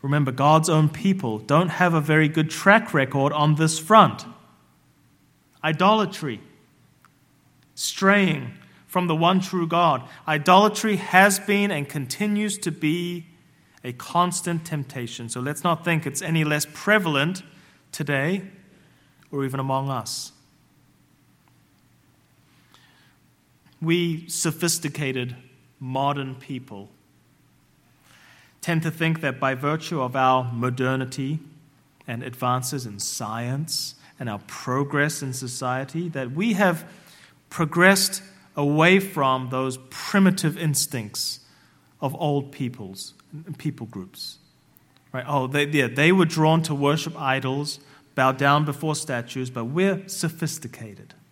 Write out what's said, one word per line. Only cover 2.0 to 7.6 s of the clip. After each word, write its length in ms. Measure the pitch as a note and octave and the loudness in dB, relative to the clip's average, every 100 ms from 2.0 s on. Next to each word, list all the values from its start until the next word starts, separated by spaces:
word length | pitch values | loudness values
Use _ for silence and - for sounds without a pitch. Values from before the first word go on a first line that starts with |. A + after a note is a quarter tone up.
very 280 | D3 D#3 D3+ | 2 4 4
good 220 | D#3 D#3 | 2 -2
track 420 | - G3 A3 A3+ | 2 6 6 4
record 400 | D#3 C3 C#3 C3+ | -2 0 0 0
on 220 | D3 D3+ | 2 2
this 240 | D3+ D#3+ D#3+ | 4 2 0
front. 480 | - A3 D#3+ G2+ - - _ _ _ _ _ _ _ _ _ _ _ _ | 6 8 8 4 -14 -20 _ _ _ _ _ _ _ _ _ _ _ _
Idolatry, 760 | D#3 D#3 F#3 A3 G3 G3 D3+ G#2 - _ _ _ _ _ _ _ _ _ _ _ | -4 4 4 4 2 -4 -8 -8 -14 _ _ _ _ _ _ _ _ _ _ _